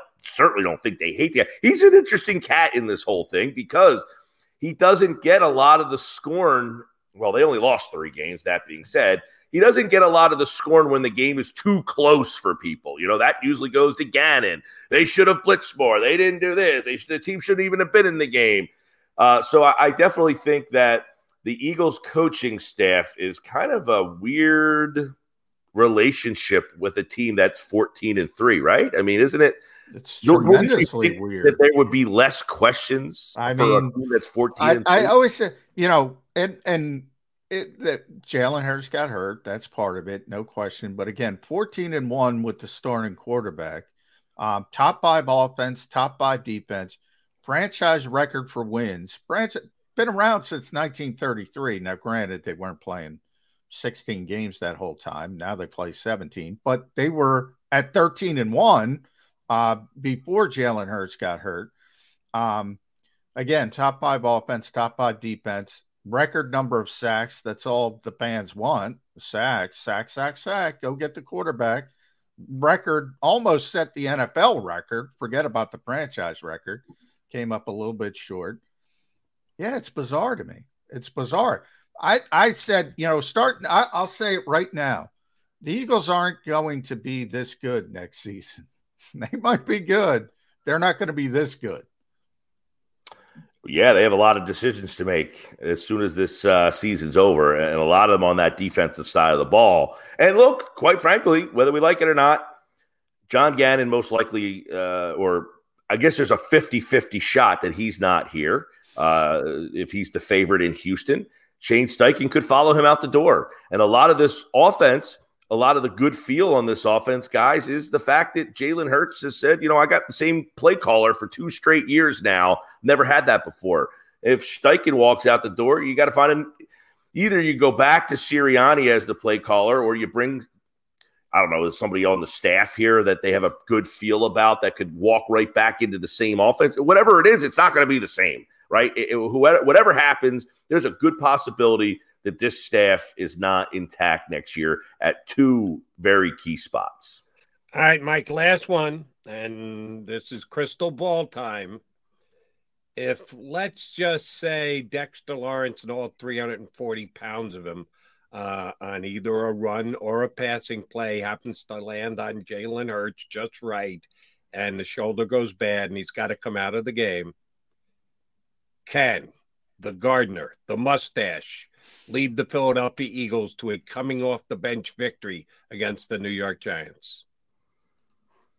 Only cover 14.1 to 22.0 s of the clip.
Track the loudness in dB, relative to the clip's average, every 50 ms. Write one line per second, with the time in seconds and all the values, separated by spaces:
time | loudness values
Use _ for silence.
14.1 | 0 2 2 4 2 2 2 0 -4 -6 _ -20 -20 -20 -8 0 2 2 2 2
15.1 | 4 4 4 4 4 2 2 2 2 2 0 -14 -4 0 2 2 4 4 2 2
16.1 | 2 2 2 0 0 -2 -4 -2 0 2 2 2 2 0 -2 -6 -8 -8 -6 -8
17.1 | -8 -8 -6 -8 -10 -8 -2 -2 0 0 0 -2 -2 -2 -2 2 4 4 4 4
18.1 | 2 -2 -4 0 2 2 2 4 2 0 -2 -6 _ _ _ _ _ _ _ _
19.1 | 0 4 6 6 6 4 2 4 4 6 6 6 6 6 2 2 4 4 2 2
20.1 | 4 2 2 2 2 0 -2 -2 -2 -2 -2 -2 2 4 4 4 4 0 -2 _
21.1 | _ _ _ _ _ _ -10 -10 -8 -6 -6 -6 -2 0 0 0 0 -4